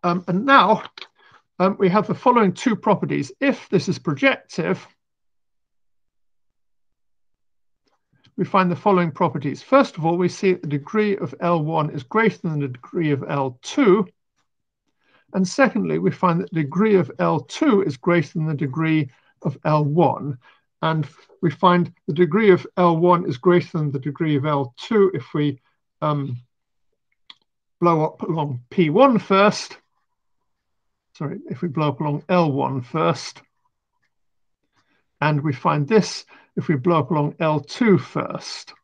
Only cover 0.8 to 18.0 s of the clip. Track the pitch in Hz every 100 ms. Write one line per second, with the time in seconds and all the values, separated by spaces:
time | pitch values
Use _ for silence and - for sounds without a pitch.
0.8 | - - - _ _ _ _ - 185 202
1.8 | 190 202 202 - 262 240 202 180 254 202
2.8 | 220 196 147 143 143 - 277 - - 185
3.8 | - 143 - 139 269 - _ - 165 185
4.8 | - _ _ _ _ _ _ _ _ _
5.8 | _ _ _ _ _ _ _ _ _ _
6.8 | _ _ _ _ _ _ _ _ _ _
7.8 | _ _ _ _ _ - 180 196 180 175
8.8 | 214 190 170 147 175 147 143 - - 262
9.8 | 269 - 160 175 180 - 196 180 156 143
10.8 | 139 214 214 196 156 - 175 170 151 160
11.8 | 147 151 - 214 226 - 170 151 139 123
12.8 | - 185 156 139 - 143 135 127 - -
13.8 | 240 196 190 _ _ _ _ _ _ _
14.8 | _ _ _ _ _ 196 185 - 269 226
15.8 | 175 156 185 - 185 170 196 160 139 165
16.8 | 220 196 139 - 175 165 - - 311 202
17.8 | - -